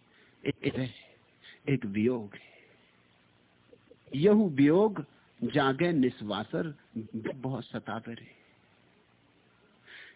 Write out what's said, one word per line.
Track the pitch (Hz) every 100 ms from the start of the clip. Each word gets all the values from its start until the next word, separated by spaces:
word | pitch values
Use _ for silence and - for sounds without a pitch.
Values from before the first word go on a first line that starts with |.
| _ _ _ _ -
एक, | -
एक, | 139 123 127 - - _ _ _ - - -
एक | 131 110
वियोग | 101 110 123 104 -
है। | - - - _ _ _ _ _ _ _ _ _ _ - _ - - 135
यहू | 185 208 202
वियोग | 135 143 170 214 175 139 _ _ _
जागे | 123 151 135 135 175
निस्वासर, | 165 127 - 104 98 113 170 165 143 _ 113 110 113
बहुत | 110 135 127 131 -
सतावे | 117 - 110 113
रे। | 117 117 - _ _ _ _ _ _ _ _ _ _ _ _ _ _ - - -